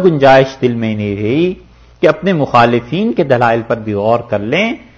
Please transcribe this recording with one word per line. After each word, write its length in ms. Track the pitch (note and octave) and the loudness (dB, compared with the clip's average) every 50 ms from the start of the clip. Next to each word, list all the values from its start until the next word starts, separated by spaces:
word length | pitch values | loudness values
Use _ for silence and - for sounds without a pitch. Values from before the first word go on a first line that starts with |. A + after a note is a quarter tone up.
| F#3 | 4
گنجائش 560 | F#3 D#3+ C#3 C3+ C3+ C3+ C3+ C3+ C3+ - - | 2 2 4 4 6 6 6 4 2 -2 -2
دل 120 | B2+ B2 A#2 | -2 -2 -2
میں 200 | A#2 A2+ A2 G#2+ | -2 -4 -4 -4
نہیں 220 | G#2 G#2 G#2 G2+ | -4 -4 -4 -4
رہی 380 | G2+ G#2 G#2+ C3 D#3 F3 F3+ F#3 - - - _ _ _ _ _ - | -4 -4 -2 0 0 0 -2 -4 -6 -14 -20 _ _ _ _ _ -2
کہ 60 | F3 D#3 | 0 0
اپنے 240 | D#3+ - F3 G3 | 0 0 -2 -2
مخالفین 800 | F#3 D3+ C3+ - - A#2+ A#2+ A#2+ A#2+ A#2+ A#2+ - D3+ F#3 G#3+ A#3 | -2 -2 0 2 2 4 4 4 2 0 -4 -4 -6 -4 -4 -2
کے 120 | - - E3 | -2 -2 0
دلائل 380 | C#3 B2+ A#2 B2 A#2 A2+ A#2 A2 | 0 0 0 2 0 0 -2 -2
پر 100 | - A#2+ | -4 -6
بھی 160 | A2+ G#2+ G#2+ | -6 -4 -4
غور 280 | G#2 G2+ G2+ A2 A#2 A2 | -4 -2 0 0 0 0
کر 180 | F#2 - G#2+ G2+ | -2 -4 -6 -6
لیں۔ 340 | G2+ A2+ C#3+ F#3 A3 A3+ D#4 - - - _ | -4 -2 -2 -2 -2 -2 -6 -8 -14 -20 _